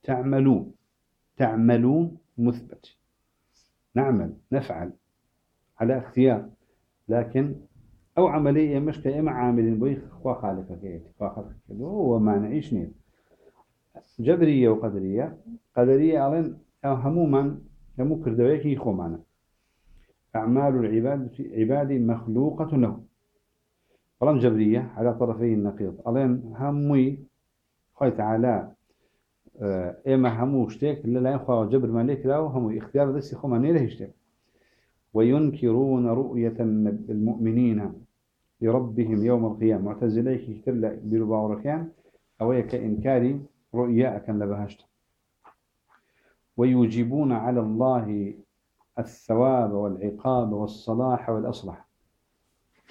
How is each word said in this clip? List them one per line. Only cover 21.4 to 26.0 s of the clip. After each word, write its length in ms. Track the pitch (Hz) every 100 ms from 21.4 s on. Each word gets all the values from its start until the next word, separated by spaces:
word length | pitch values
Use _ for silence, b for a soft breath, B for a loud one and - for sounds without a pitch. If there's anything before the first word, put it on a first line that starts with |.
| 135
عبادي 480 | 110 110 139 139 135
مخلوقة 800 | 117 113 - 113 147 151 156 147
له. 260 | 117 - - _ _ _ _ _ _ _ _ _ _ -
فلم 180 | 135 143
جبرية 560 | 120 110 107 113 110 -
على 180 | 120
طرفي 400 | 117 123 110 117
النقيض. 540 | 107 101 98 98 87